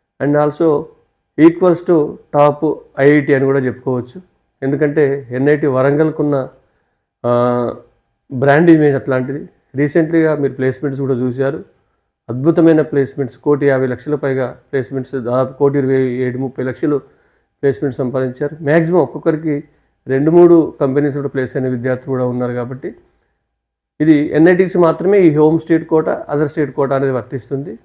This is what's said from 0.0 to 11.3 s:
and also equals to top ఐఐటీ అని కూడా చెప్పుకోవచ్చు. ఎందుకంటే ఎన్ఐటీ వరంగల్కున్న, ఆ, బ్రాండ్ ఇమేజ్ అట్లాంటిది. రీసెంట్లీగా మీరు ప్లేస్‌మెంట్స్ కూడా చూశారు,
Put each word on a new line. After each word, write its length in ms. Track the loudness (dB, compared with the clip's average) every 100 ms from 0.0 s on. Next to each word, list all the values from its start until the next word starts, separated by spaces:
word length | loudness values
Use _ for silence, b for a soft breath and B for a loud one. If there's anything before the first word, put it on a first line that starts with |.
| _ -6
and 140 | 0 2
also 240 | 0 0 0 0 -4 _ _ _ _ 4
equals 440 | 4 6 2 2 2
to 60 | 0 0 -6 _ 2
top 240 | 2 2 -2 -4 -8 0
ఐఐటీ 340 | 4 4 2
అని 120 | 0 2
కూడా 140 | 0
చెప్పుకోవచ్చు. 640 | -2 -6 -6 -6 -6 -14 -20 _ _ _
ఎందుకంటే 680 | -4 0 0 2 0 -2 -6
ఎన్ఐటీ 360 | -2 0 2 0
వరంగల్కున్న, 680 | 0 2 2 0 -2 -2 -2 -6 -14 _ _ _ _ _ _
ఆ, 80 | -2 0 0 0 -4 -8 -16 _ _ _ _
బ్రాండ్ 380 | -2 2 4 6
ఇమేజ్ 260 | 6 4 0
అట్లాంటిది. 540 | -2 -4 -4 -8 -12 _ _ -4
రీసెంట్లీగా 600 | 0 0 0 2 0 0
మీరు 180 | -4
ప్లేస్‌మెంట్స్ 480 | -2 -4 -4 -6 -4
కూడా 120 | -4
చూశారు, 500 | -2 -4